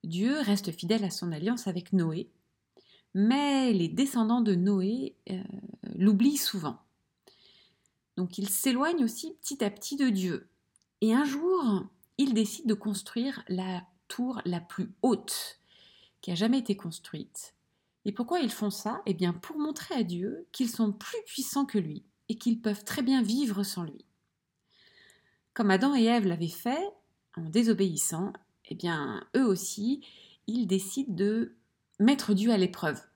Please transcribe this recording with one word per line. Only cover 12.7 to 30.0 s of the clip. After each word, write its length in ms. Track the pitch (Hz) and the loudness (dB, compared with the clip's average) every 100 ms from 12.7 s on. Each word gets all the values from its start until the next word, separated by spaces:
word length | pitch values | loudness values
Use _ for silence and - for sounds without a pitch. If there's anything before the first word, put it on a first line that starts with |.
construire 680 | 208 214 196 - 233 262 262 - | 0 0 -6 -6 -4 -4 -4 -4
la 360 | 185 185 180 - _ _ | -4 -2 -6 -8 _ _
tour 340 | - 247 233 | -4 -4 -2
la 160 | - 175 | -2 -4
plus 320 | 175 - 185 - | -6 -6 -6 0
haute 560 | 262 208 - - - - _ _ - _ _ _ | 2 2 -2 -8 -8 -14 _ _ -20 _ _ _
qui 100 | - | -6
a 60 | 170 | 0
jamais 240 | 220 262 | 2 2
été 160 | 233 196 | 0 -4
construite. 800 | 170 160 - 156 - - - _ _ _ _ _ | -4 -12 -12 -12 -12 -14 -18 _ _ _ _ _
Et 80 | 208 | -6
pourquoi 260 | 202 240 349 | -4 -2 0
ils 140 | 262 | 0
font 180 | - 208 | 0 -4
ça ? 320 | 196 214 240 - | -2 -6 -4 -2
Eh 80 | |
bien, 180 | 170 180 | 0 0
pour 260 | 175 - 311 | -2 -6 -4
montrer 380 | 302 285 - 294 | -4 -4 -6 -2
à 80 | |
Dieu 420 | 180 175 196 311 - | -2 -2 -4 -6 -12
qu'ils 180 | - 240 | -4 -4
sont 220 | 233 220 | 0 -2
plus 260 | 202 - 466 427 | -2 -8 -10 -10
puissants 400 | - 262 277 277 | -8 -4 -2 0
que 120 | 214 | -2
lui 260 | 160 151 _ _ _ | -2 -8 _ _ _
et 100 | 220 | -4
qu'ils 220 | 240 233 | -2 0
peuvent 240 | 214 208 | -2 -4
très 180 | - - | -6 -2
bien 180 | 254 269 | 2 2
vivre 440 | 208 240 277 202 | 2 0 0 0
sans 180 | 196 - | -2 -4
lui. 220 | 165 139 - _ _ _ _ _ _ _ _ _ - _ _ _ _ | -8 -10 -20 _ _ _ _ _ _ _ _ _ -20 _ _ _ _
Comme 160 | - 208 | 0 4
Adam 240 | 190 262 | 4 4
et 100 | 277 | 4
Ève 220 | 226 233 196 | 4 4 2
l'avaient 220 | 170 170 | 0 -4
fait, 340 | - 240 285 403 - _ _ _ - | -4 -4 -4 -4 -10 _ _ _ -12
en 60 | |
désobéissant, 920 | 160 196 226 196 190 156 - 160 196 - _ _ - | -2 2 4 4 2 0 -4 -2 -6 -6 _ _ -14
eh 40 | |
bien, 480 | 165 175 160 139 104 - 247 | -8 -4 -4 -4 -6 -2 2
eux 80 | |
aussi, 580 | 254 185 - - 214 285 | 2 2 -2 -4 -2 -2